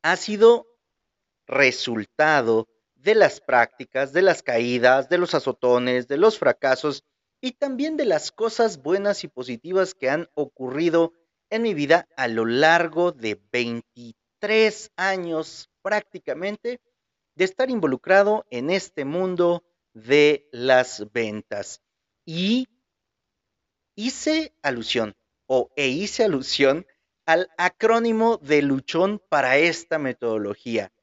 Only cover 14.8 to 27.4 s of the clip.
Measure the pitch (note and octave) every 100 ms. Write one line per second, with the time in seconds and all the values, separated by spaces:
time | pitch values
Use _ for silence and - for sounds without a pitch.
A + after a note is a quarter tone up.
14.8 | - - F#3+ F#3+ E3+ D#3+ D#3 - - _
15.8 | F#3+ G#3 - F3+ - C#3 F#3+ G#3+ A#3 B3
16.8 | _ _ _ _ _ _ F#3 - C4 A#3+
17.8 | D#3 C3 - F#3+ G3+ G#3+ - B2 C3+ F#3+
18.8 | - - C#3 E3 F#3 F3 F3 F3 _ _
19.8 | _ A2 A2 C#3+ D3 C#3+ _ A#2+ B2+ B2+
20.8 | B2+ - G#2 A#2+ A2 G#2+ - G#2 F#2+ -
21.8 | _ _ _ _ - E3 F#3+ A#3+ C4 _
22.8 | _ _ _ _ _ _ _ _ _ _
23.8 | _ - A3+ - - D#4 D#4 _ C#3+ A#2+
24.8 | A2 B2 A2 - _ _ _ C3 - -
25.8 | C#3 C3+ G3+ - A3 C#3+ C3 - C3+ D3
26.8 | - _ _ _ - E3